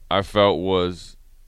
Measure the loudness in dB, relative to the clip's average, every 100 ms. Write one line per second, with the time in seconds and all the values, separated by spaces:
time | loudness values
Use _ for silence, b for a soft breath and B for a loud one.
0 | -4 -2 0 2 2 2 0 0 -2 -6
1 | -16 -20 -20 -20